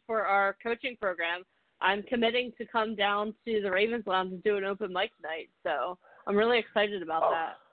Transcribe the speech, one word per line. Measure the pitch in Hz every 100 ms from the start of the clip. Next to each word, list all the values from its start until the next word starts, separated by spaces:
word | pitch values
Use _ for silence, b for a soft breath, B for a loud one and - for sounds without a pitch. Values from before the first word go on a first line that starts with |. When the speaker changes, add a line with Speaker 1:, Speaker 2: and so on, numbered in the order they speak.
| -
Speaker 1:
for | 220
our | 185 196 196 196
coaching | 226 233 269 240
program, | 202 170 170 175 185 _ _ -
I'm | 180 202
committing | 202 247 226 240 247 -
to |
come | 214 233 220 208
down | 202 202 214 208
to | - 220
the | 202
Ravens | 185 214 233 208
Lounge | 185 185
and | 185
do | 214 208
an |
open | 196 196 202
mic | 180 214 _
night. | 165 160 - _
So | 180 147 143 180 B B B
I'm |
really | 202 226 240
excited | 214 220 208 202
about | 160 160 160
Speaker 2:
Oh. |
Speaker 1:
that. | 165 165 - _